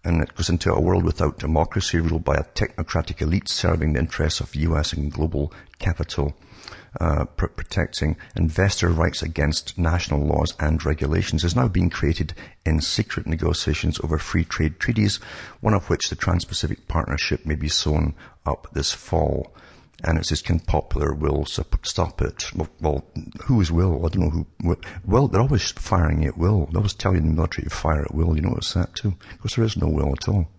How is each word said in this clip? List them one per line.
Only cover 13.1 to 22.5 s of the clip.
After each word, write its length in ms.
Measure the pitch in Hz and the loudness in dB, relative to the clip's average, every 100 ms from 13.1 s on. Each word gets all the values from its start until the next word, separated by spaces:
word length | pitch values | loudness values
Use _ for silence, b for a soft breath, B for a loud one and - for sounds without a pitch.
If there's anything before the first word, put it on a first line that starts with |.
| - - | -4 -4
negotiations 760 | 80 - 80 - 76 76 - | 0 0 0 0 0 0 -2
over 160 | 76 78 | -2 -2
free 280 | - - | 0 -2
trade 360 | 82 - 78 - | 0 0 -2 0
treaties, 400 | - 110 104 - B B B B | -2 2 2 0 B B B B
one 140 | - | 0
of 160 | 104 - | 0 2
which, 180 | 82 - | -2 -2
the 80 | 80 | -4
Trans-Pacific 720 | - 90 - - 76 - - | 0 0 -2 -6 -4 -6 -4
Partnership, 560 | 80 - 71 - - | -4 -2 -4 -2 -2
may 100 | 78 | -2
be 140 | 76 73 | -2 -2
sewn 460 | - - 78 76 73 B B - | -2 0 2 0 -4 B B -6
up 200 | 69 - | -6 -6
this 220 | 76 69 | -4 -4
fall. 600 | - - 85 76 69 - B B B B _ | -6 -2 0 0 -2 -6 B B B B _
And 140 | 82 80 | 0 0
it 80 | |
says, 160 | 80 76 | 0 -4
"Can 200 | - 85 | 0 -2
popular 520 | - 78 - 73 73 | 2 0 0 -2 0
will 320 | 73 73 71 | 0 0 0
sup-, 420 | 73 - - - - | -2 -6 -2 -2 -2
stop 360 | - 80 - | -2 -2 0
it?" 280 | - - - | -4 -4 -8